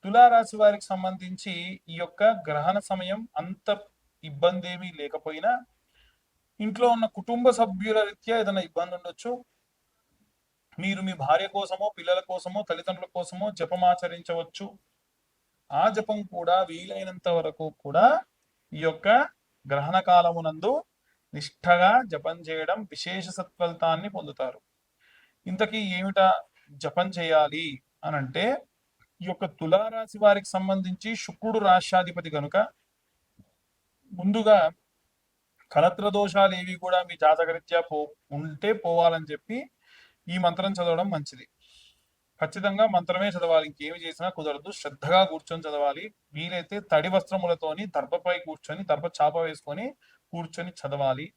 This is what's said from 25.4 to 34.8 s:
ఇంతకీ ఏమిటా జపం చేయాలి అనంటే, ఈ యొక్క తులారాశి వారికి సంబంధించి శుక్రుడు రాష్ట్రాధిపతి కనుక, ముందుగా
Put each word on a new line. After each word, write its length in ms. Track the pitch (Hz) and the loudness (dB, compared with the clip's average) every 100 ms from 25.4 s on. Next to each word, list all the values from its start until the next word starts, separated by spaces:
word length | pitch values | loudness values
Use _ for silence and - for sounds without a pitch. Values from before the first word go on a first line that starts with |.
| - | -10
ఇంతకీ 300 | 185 214 220 | -4 -4 -4
ఏమిటా 680 | 202 180 190 196 190 - - _ _ | -6 -4 -2 4 4 4 -4 _ _
జపం 380 | 143 151 - 190 | -10 -4 -2 -2
చేయాలి 760 | 175 165 156 151 156 160 135 _ _ | -2 2 4 4 0 -8 -10 _ _
అనంటే, 580 | 151 147 131 143 214 285 - _ _ _ _ _ | -6 -6 -4 -2 -2 -2 -8 _ _ _ _ _
ఈ 0 | |
యొక్క 220 | 175 180 | -10 -6
తులారాశి 760 | 190 - 160 185 220 226 220 214 | -8 -6 2 2 2 -6 -10 2
వారికి 300 | 208 202 196 | 4 4 0
సంబంధించి 680 | 190 190 190 185 185 214 226 | -4 -2 -2 -4 -8 -8 -8
శుక్రుడు 420 | - - 220 220 | -10 -8 -4 0
రాష్ట్రాధిపతి 720 | 196 180 - 185 175 170 170 | 4 4 4 0 0 -6 -6
కనుక, 360 | 151 147 190 247 _ _ _ _ _ _ _ _ _ _ _ _ _ _ | -6 -2 0 0 _ _ _ _ _ _ _ _ _ _ _ _ _ _
ముందుగా 580 | 185 185 214 214 208 160 - | -4 0 2 8 8 6 -2